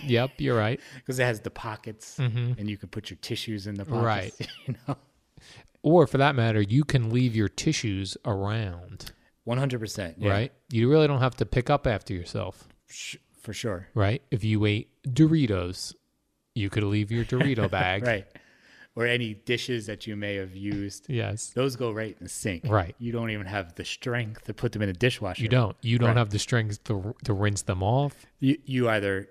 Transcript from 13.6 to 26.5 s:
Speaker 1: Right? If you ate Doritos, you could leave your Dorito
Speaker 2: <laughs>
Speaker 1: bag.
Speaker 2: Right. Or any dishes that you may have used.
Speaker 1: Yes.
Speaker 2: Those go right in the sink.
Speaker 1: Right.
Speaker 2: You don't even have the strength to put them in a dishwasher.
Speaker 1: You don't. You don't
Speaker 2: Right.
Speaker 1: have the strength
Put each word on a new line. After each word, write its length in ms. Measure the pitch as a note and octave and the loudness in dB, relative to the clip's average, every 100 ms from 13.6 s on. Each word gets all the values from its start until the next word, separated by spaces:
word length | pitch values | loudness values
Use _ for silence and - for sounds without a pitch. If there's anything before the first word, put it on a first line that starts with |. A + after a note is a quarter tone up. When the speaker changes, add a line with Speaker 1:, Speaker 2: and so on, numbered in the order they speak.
| A#2 F2+ F#2+ A2+ | -6 -6 -4 0
Speaker 1:
Right? 260 | G2+ B2 - | 2 0 -2
If 140 | A2 | -2
you 220 | G#2+ G#2+ G#2 | 2 2 2
ate 240 | G#2 - _ C3+ | 0 -4 _ -2
Doritos, 880 | B2 D#3 D#3+ B2 F#2+ F2+ F#2 - - _ _ _ _ _ | 4 6 6 2 0 -2 -6 -10 -14 _ _ _ _ _
you 160 | A#2 G2 | -6 -2
could 140 | A2 | 0
leave 280 | G2+ G#2+ G#2 | 0 0 0
your 120 | A#2 A2+ | -2 0
Dorito 460 | B2 C#3 A2+ G2 | 0 2 0 0
Speaker 2:
<laughs> 80 | F#2+ | 0
Speaker 1:
bag. 260 | F#2 F#2+ A#2+ | 0 0 0
Speaker 2:
Right. 220 | G#2 - - _ _ _ - - | -2 -4 -20 _ _ _ -20 -12
Or 120 | A2+ A#2+ | -2 0
any 260 | B2 A2+ | 0 -2
dishes 520 | G#2 - A#2+ - A#2+ G#2 | -6 -2 -2 -2 -4 -6
that 180 | G2+ A2+ | -10 -8
you 100 | G#2 | -6
may 180 | G2+ G2+ | -4 -6
have 180 | F#2 | -6
used. 560 | F#2+ G2+ G2+ G2+ - - | -8 -6 -4 -6 -10 -6
Speaker 1:
Yes. 420 | A#2 G#2+ G#2 - B2 | -4 -2 -6 -6 -2
Speaker 2:
Those 200 | C3+ B2+ | -2 -2
go 140 | A#2+ | -6
right 220 | G#2+ A2 - | -4 -8 -10
in 80 | F2+ | -14
the 40 | |
sink. 360 | - A2 E2+ A#2 | -6 -4 -2 2
Speaker 1:
Right. 260 | G#2+ F2 - | 2 2 -4
Speaker 2:
You 140 | A#2 | -6
don't 180 | A#2 A2+ | -4 -4
even 160 | G#2 F#2+ | -6 -6
have 260 | G2+ E2+ | -6 -6
the 120 | - F2+ | -8 -10
strength 580 | - B2+ A#2+ A2 A2+ - | -8 -4 -4 -4 -8 -12
to 80 | |
put 200 | - A#2+ | -4 -4
them 80 | G#2+ | 0
in 60 | G#2 | -2
a 40 | |
dishwasher. 480 | F2+ B2 - G2 F2 | 2 2 2 -6 -2
Speaker 1:
You 60 | A2 | 2
don't. 300 | B2 G#2+ - | 2 2 -2
You 160 | A2+ A#2+ | 0 2
don't 120 | A#2 | 4
Speaker 2:
Right. 80 | A#2 | 4
Speaker 1:
have 120 | G#2+ | 2
the 80 | G#2 | 0
strength 440 | - | 0